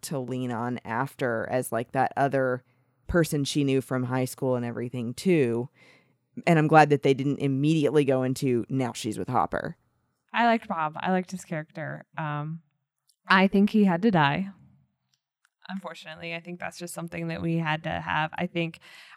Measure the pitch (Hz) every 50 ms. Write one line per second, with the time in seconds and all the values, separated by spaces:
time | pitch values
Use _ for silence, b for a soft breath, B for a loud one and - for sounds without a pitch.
0 | - - 160 135 127 120 127 127 127 123 120 110 120 123 123 - - 98 113 117
1 | 135 135 - - 143 123 117 110 98 - - 127 127 - 117 113 113 - - 135
2 | 123 - - - 139 139 131 135 131 127 127 127 - _ _ _ _ _ _ _
3 | _ - - 175 160 - 165 147 139 - - 151 143 139 135 135 127 - 135 127
4 | 127 123 127 131 127 127 - - 143 131 127 123 120 120 113 113 120 123 - 127
5 | 117 117 123 - - 190 175 160 131 117 117 117 131 - b b b b b b
6 | b b b b _ _ _ - - - 170 156 151 147 156 156 151 147 147 139
7 | - 139 135 120 135 143 139 - - 139 135 131 143 151 160 160 143 127 135 151
8 | 147 127 131 131 127 127 131 - 143 131 123 117 98 - - 131 131 117 - -
9 | - 110 107 - 92 - 127 110 78 - - - - - 165 - _ _ _ _
10 | _ _ _ _ _ _ - 220 233 233 226 233 - - 185 165 156 151 156 -
11 | - 185 185 185 185 - 190 180 - - 175 156 156 - _ 165 151 139 143 156
12 | - _ _ 165 160 151 147 147 147 156 165 165 - _ _ _ _ _ _ _
13 | _ _ _ _ _ - 185 190 190 190 - 196 202 208 - 214 208 190 170 170
14 | 196 240 190 160 147 139 143 175 196 196 - - - - _ _ _ _ _ _
15 | _ _ _ _ _ _ _ _ _ _ _ _ - - 190 196 185 160 165 -
16 | 180 165 160 170 165 170 165 170 165 175 175 170 185 175 - - 175 175 - -
17 | 165 170 - 170 165 165 160 - - 165 165 165 165 156 156 160 160 160 170 170
18 | 160 175 170 156 156 156 - - 180 175 - 170 165 165 - - B B B B
19 | B B B